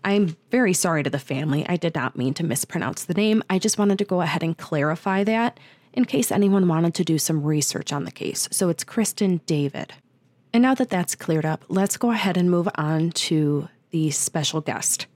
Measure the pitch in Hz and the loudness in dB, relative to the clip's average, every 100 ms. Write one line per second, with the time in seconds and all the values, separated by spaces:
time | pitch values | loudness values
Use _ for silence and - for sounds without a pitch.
0 | 196 202 190 160 _ 247 233 175 185 160 | 2 2 2 -2 _ 2 2 2 2 0
1 | 143 143 - 135 156 147 - 175 170 160 | 0 -4 -4 -4 0 -2 0 -2 -2 -2
2 | 127 - 127 151 165 - - 170 101 - | -6 -2 -4 -2 -4 -4 -4 -4 -4 -6
3 | - 175 214 220 - 185 214 - 208 196 | -4 0 2 2 2 0 0 2 2 2
4 | 202 180 160 160 165 165 - 156 147 160 | 0 0 0 -2 -2 -4 -4 0 0 0
5 | - 190 202 220 233 - - _ _ - | -2 0 2 0 0 -4 -20 _ _ -2
6 | 247 269 240 - 202 196 180 160 170 165 | 0 0 0 2 4 4 4 2 2 0
7 | 170 160 - 156 147 151 139 - - 143 | 0 0 0 -2 0 0 0 -4 -6 -6
8 | 165 - - - - - 185 165 - - | -6 -8 -8 -4 -4 0 0 -2 -4 -2
9 | 208 - 196 175 - 151 143 135 - - | -2 0 0 0 0 0 0 -4 -12 -16
10 | _ _ _ _ _ 233 254 262 247 185 | _ _ _ _ _ 2 4 4 0 0
11 | 175 - - 160 156 160 - 190 196 - | -2 -6 -2 0 0 -4 -2 0 0 0
12 | 240 226 190 180 175 175 175 - 151 160 | 0 2 0 2 2 2 0 -2 -2 0
13 | 165 - - 160 151 147 151 _ _ 165 | 0 -2 0 2 2 0 -4 _ _ -2
14 | 156 143 - 165 147 160 151 110 - - | 0 -2 -4 -2 -2 -4 -4 -4 -4 -4
15 | - | -8